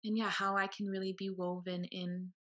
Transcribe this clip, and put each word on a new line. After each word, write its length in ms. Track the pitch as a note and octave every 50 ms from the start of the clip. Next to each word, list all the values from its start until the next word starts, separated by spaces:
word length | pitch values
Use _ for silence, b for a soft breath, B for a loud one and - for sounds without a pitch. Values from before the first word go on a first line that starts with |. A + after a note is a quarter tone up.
| _
and 140 | G#3+ G#3+ A3
yeah, 120 | A3+ G3+
how 280 | F3 - G3 G3 G3 G3
I 100 | F#3+ F#3+
can 200 | F#3+ - G#3 G3
really 280 | F#3+ F#3+ F#3+ F#3+ F#3+ F#3+
be 120 | G3 G3
woven 560 | F#3+ F#3 F3+ F3+ F3+ F3+ F3+ F#3 F3+ F3+ F3+
in 440 | - - F#3 F3+ F3+ F3+ F3+ F#3 F#3 - _